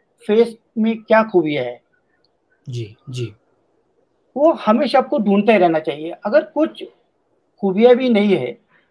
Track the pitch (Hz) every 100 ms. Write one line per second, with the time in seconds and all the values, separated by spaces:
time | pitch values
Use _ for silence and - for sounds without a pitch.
0 | _ _ - 214 233 - _ 233 220 220
1 | - 220 220 185 156 147 123 120 _ _
2 | _ _ _ _ _ _ - 120 107 110
3 | - 123 113 101 _ _ _ _ _ _
4 | _ _ _ 254 311 269 - 226 269 262
5 | 262 294 202 202 208 214 175 156 156 147
6 | 165 - 208 277 311 294 311 - 370 _
7 | _ _ _ _ _ _ 196 185 240 247
8 | 262 214 208 170 127 - _ _ _